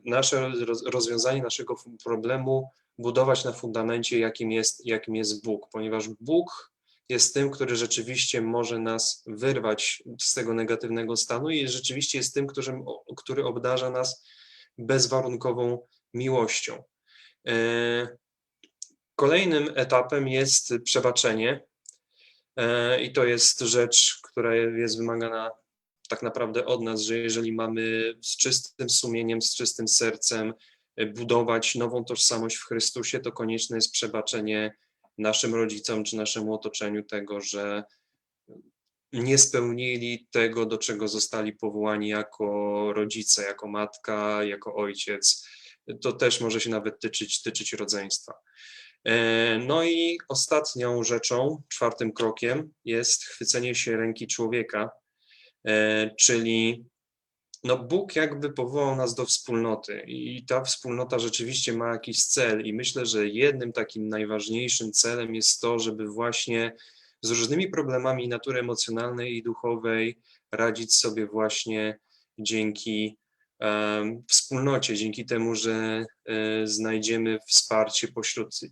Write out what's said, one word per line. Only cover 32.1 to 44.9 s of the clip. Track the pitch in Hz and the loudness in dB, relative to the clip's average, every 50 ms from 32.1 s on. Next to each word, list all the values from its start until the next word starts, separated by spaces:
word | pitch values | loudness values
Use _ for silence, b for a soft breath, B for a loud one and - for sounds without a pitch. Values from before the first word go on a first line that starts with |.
| 123 - - - 120 113 113 113 - | 0 4 4 4 4 2 -2 -2 -4
w | - - | -6 -6
Chrystusie, | - 117 113 107 - - 123 110 - - 131 | -4 -2 -2 -2 -2 -2 -4 -4 -4 -4 -4
to | 135 123 | -4 -4
konieczne | - - 113 110 113 110 - - 117 | -4 -4 -2 -2 -2 -2 -2 -2 0
jest | 113 107 - | 0 0 0
przebaczenie | - - 120 107 107 110 107 - - 110 107 107 107 107 107 107 - _ _ _ _ _ _ _ _ - | 0 0 -2 -2 -2 -4 -2 -2 -2 -2 0 0 0 0 -2 -4 -6 _ _ _ _ _ _ _ _ -2
naszym | 107 107 107 - - 117 113 | 0 2 2 2 2 0 2
rodzicom | 113 113 107 104 104 - - 113 107 107 | 0 0 0 -2 -4 -4 -2 -2 -2 -2
czy | - 113 | -2 -4
naszemu | 110 107 104 - 113 107 107 110 | -2 -2 -2 -2 -2 -2 -2 -4
otoczeniu | 107 - 107 - - 107 104 104 107 | -4 -4 -6 -6 -4 -4 -4 -4 -4
tego, | 104 - 107 104 101 101 104 101 | -6 -6 -6 -8 -6 -6 -8 -8
że | 98 - 101 101 101 101 101 104 104 - _ _ _ _ _ _ _ _ _ _ _ - - - - _ _ _ _ _ _ _ _ _ | -6 -6 -6 -4 -4 -4 -4 -4 -6 -10 _ _ _ _ _ _ _ _ _ _ _ -20 -20 -20 -20 _ _ _ _ _ _ _ _ _
nie | 135 117 120 131 139 135 | -4 0 2 4 6 6
spełnili | - - - 123 120 120 117 123 127 127 123 120 120 120 120 117 _ _ | 6 6 4 0 0 0 -2 -2 -2 -2 -2 -2 -2 -4 -6 -6 _ _
tego, | - 120 113 113 113 117 113 | 2 2 2 2 2 0 0
do | 107 113 107 | 0 0 -2
czego | - - 110 104 110 104 | -2 -2 -2 -2 -2 -2
zostali | 107 107 - - - 113 107 107 | -2 -2 -2 -2 -2 -4 -4 -4
powołani | 107 - 113 104 104 107 107 107 107 107 104 104 | -4 -6 -6 -4 -2 -2 -2 0 0 0 -2 -2
jako | 104 107 107 - - - 107 101 101 104 104 104 104 104 104 104 | -2 -2 -4 -6 -6 -4 -2 -2 -2 -2 -2 -2 0 0 0 0
rodzice, | 101 107 107 107 107 110 104 - - 107 | 0 0 0 -2 -2 -2 2 2 2 2
jako | 101 101 101 - 107 101 | 2 -2 -6 -8 -8 -6
matka, | 104 104 104 104 - - - 113 107 104 104 104 104 104 104 | -4 -4 -4 -6 -8 -10 -6 -4 -4 -2 0 0 0 0 -2
jako | 104 101 98 - 110 101 | -2 -4 -6 -8 -8 -4
ojciec. | 107 104 101 | -4 -4 -4